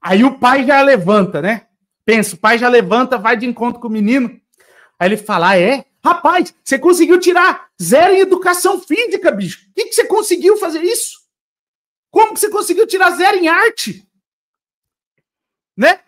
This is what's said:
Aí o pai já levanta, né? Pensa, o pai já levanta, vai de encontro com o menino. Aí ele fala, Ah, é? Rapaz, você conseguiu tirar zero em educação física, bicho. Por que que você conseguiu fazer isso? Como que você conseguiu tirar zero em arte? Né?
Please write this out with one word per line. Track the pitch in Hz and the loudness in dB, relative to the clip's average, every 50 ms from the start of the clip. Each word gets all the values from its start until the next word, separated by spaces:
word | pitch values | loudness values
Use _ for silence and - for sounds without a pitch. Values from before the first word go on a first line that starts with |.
Aí | _ 175 185 196 233 | _ 0 2 2 2
o | 277 247 | 2 0
pai | 269 - 240 254 277 269 | 0 0 0 0 2 2
já | 233 285 277 | 2 2 4
levanta, | 277 277 277 233 170 170 208 208 196 185 185 156 | 4 4 4 2 2 2 2 2 2 0 -2 -6
né? | 147 185 226 208 - _ _ _ _ _ _ _ _ | -4 -4 -4 -6 -8 _ _ _ _ _ _ _ _
Pensa, | - 214 226 208 208 - | -2 0 0 0 -4 -6
o | - | -4
pai | _ 220 226 | _ 0 0
já | 233 233 | 2 0
levanta, | 247 247 240 220 175 190 233 254 254 254 | 2 2 2 2 2 0 -2 -2 -2 -4
vai | 240 185 220 240 | -4 -2 -2 -2
de | 233 214 | -2 -4
encontro | 247 240 - 208 240 233 240 | -6 -8 -6 -6 -8 -8 -8
com | - | -10
o | 240 | -8
menino. | 220 220 208 202 240 277 254 226 - - _ _ _ _ _ _ _ _ _ _ _ _ | -6 -4 -2 0 0 0 -2 -4 -8 -14 _ _ _ _ _ _ _ _ _ _ _ _
Aí | 170 185 | -2 -2
ele | 208 | -2
fala, | 208 208 - 214 180 165 180 | -2 -6 -4 -4 -2 0 2
Ah, | 196 190 | 2 2
é? | 170 190 262 269 - _ _ _ _ | 2 2 0 -2 -6 _ _ _ _
Rapaz, | 285 349 349 339 285 339 359 339 349 _ _ _ | -2 -2 0 0 0 0 0 -2 -4 _ _ _
você | - - | -6 -4
conseguiu | 269 262 330 359 349 330 285 339 359 | 0 2 2 2 2 4 2 2 2
tirar | 359 349 359 359 359 370 320 - - _ _ _ | 2 2 2 2 2 2 0 -2 -8 _ _ _
zero | 180 165 196 277 330 370 403 | -4 0 2 4 4 4 4
em | 370 | 2
educação | 392 370 370 359 359 359 359 349 - 359 392 359 | 2 2 0 -2 0 -2 -2 0 -2 -2 -2 -4
física, | - - 285 381 480 453 330 381 381 349 | -4 -6 -4 -4 -4 -4 -4 -2 -2 -2
bicho. | 262 196 202 170 175 - _ | -2 -2 -4 -8 -10 -12 _
Por | _ _ | _ _
que | - 453 | -8 -8
que | 466 - | -6 -2
você | - 466 | -2 -2
conseguiu | 415 - 427 427 415 359 359 - 349 427 | 0 0 -2 0 -2 -4 0 2 2 2
fazer | 427 392 339 311 320 311 | 2 0 -6 -6 -4 -4
isso? | 359 466 480 - - - - _ _ _ _ _ _ _ _ _ _ _ _ _ _ _ _ _ _ | -4 -4 -4 -6 -10 -14 -18 _ _ _ _ _ _ _ _ _ _ _ _ _ _ _ _ _ _
Como | _ 349 440 427 427 | _ 0 0 0 0
que | - | -4
você | - 427 | -6 -4
conseguiu | 415 403 415 - 359 349 453 | -4 -4 -4 -4 0 0 0
tirar | 453 - 381 381 359 | 0 0 0 0 0
zero | 349 302 349 381 415 | 0 2 0 0 0
em | 392 359 | 0 0
arte? | 311 330 349 403 466 453 - - - 185 - _ _ _ _ _ _ _ _ _ _ _ _ _ _ _ _ _ _ _ _ _ _ _ _ _ _ _ _ _ _ _ _ _ _ _ | 0 0 2 0 0 -2 -4 -10 -12 -12 -14 _ _ _ _ _ _ _ _ _ _ _ _ _ _ _ _ _ _ _ _ _ _ _ _ _ _ _ _ _ _ _ _ _ _ _
Né? | - 202 302 370 381 _ | 0 0 0 0 0 _